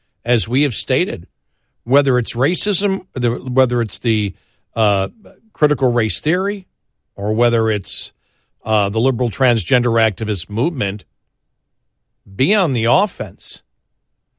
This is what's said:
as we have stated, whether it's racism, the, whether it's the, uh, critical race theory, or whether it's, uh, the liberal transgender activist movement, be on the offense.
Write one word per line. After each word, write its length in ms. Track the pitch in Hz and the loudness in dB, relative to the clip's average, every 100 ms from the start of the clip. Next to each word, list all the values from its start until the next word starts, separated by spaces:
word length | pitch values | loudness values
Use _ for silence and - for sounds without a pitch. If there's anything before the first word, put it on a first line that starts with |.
| _ _ 120 | _ _ -2
as 220 | 120 110 | 0 0
we 160 | 131 | 0
have 100 | 147 | 0
stated, 540 | - - 135 185 98 85 _ _ _ _ _ | -2 -2 -2 -2 -6 -12 _ _ _ _ _
whether 340 | 117 139 139 123 | 2 2 4 2
it's 160 | 117 | 0
racism, 720 | 117 143 180 208 185 196 190 - | 0 0 0 0 0 0 -2 -6
the, 220 | 135 120 120 | -2 -2 -2
whether 460 | 135 127 131 123 | -2 2 2 2
it's 180 | 110 - | -2 -4
the, 340 | 120 110 101 - _ _ _ 117 | -2 0 -2 -6 _ _ _ 0
uh, 340 | 107 98 95 - - - _ | 2 2 -2 -8 -20 -20 _
critical 380 | - 147 143 127 | 0 0 2 2
race 300 | 120 110 - | 2 0 -2
theory, 460 | 151 180 190 104 - _ _ _ _ - | -2 -2 -2 -6 -12 _ _ _ _ -8
or 180 | 104 | -2
whether 340 | 110 120 117 110 | 2 2 2 0
it's, 420 | 104 - - - _ _ _ _ _ | -2 -6 -10 -10 _ _ _ _ _
uh, 260 | 110 107 101 | -2 0 0
the 100 | 110 | 0
liberal 320 | 127 120 120 | 0 0 -2
transgender 640 | - 127 117 - 127 120 113 | 0 2 2 2 0 2 2
activist 520 | 113 95 107 95 - | 0 -2 -4 -4 -4
movement, 520 | 104 156 151 98 107 - _ _ _ _ _ _ _ _ _ _ _ - 98 | -2 -2 -2 -6 -6 -12 _ _ _ _ _ _ _ _ _ _ _ -10 -2
be 180 | 147 | 2
on 200 | 214 165 | 2 2
the 100 | 123 | 2
offense. 800 | 113 147 202 - 95 101 - - _ _ _ _ _ _ _ | 2 2 2 -4 -10 -12 -16 -16 _ _ _ _ _ _ _